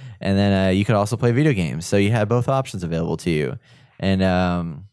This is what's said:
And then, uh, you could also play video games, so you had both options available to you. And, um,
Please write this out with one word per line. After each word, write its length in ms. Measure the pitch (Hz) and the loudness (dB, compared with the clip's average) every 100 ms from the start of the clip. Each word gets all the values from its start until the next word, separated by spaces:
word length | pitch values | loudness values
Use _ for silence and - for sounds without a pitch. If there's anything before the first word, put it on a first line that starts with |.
| 131 - | -20 -8
And 160 | 98 98 | -2 2
then, 300 | 101 95 95 | 2 2 2
uh, 20 | |
you 160 | 95 101 | 2 2
could 80 | 104 | 2
also 220 | 104 117 | 0 0
play 140 | 120 | 0
video 220 | 117 156 | 2 2
games, 340 | 104 80 73 - | 2 -2 -4 -2
so 100 | 101 | 2
you 140 | 101 | 2
had 180 | 117 104 | 2 2
both 180 | 120 123 | 0 0
options 360 | 135 131 95 | -2 -2 -6
available 340 | 85 82 82 82 | -4 -4 -2 -4
to 140 | 87 | -2
you. 260 | 78 67 - _ - _ - | 0 -2 -6 _ -20 _ -6
And, 220 | 95 95 | -2 2
um, 640 | 92 90 90 87 85 76 98 | 2 2 0 -2 -4 -10 -16